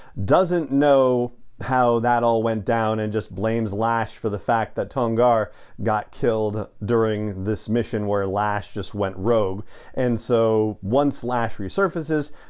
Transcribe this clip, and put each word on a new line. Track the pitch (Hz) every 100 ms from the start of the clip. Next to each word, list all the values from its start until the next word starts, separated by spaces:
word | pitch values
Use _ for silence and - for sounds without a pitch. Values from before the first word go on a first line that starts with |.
| - -
doesn't | 101 156 175 175 147
know | 139 147 139 131 123 120 - - -
how | - 127 123 117
that | 120 120
all | 120 113
went | 113 110 98
down | 117 110 110
and | 107
just | 107 -
blames | 95 110 117 110
Lash | 101 113 117 110 -
for | 107
the | 101
fact | - 113 107 -
that | 101
Tongar | 135 117 113 123 117 104 - - -
got | 104 107 -
killed | - 123 110 107 107 - -
during | 104 117 110 107 107 95 98
this | 104 -
mission | 117 110 110 104
where | 101 98
Lash | 101 104 104 -
just | 104 -
went | 101 98 95
rogue. | 104 113 98 95 - - -
And | - 123 113
so | - 117 113 110 107 104
once | 98 131 147 -
Lash | 117 123 113 -
resurfaces, | 95 - 190 170 151 156 143 -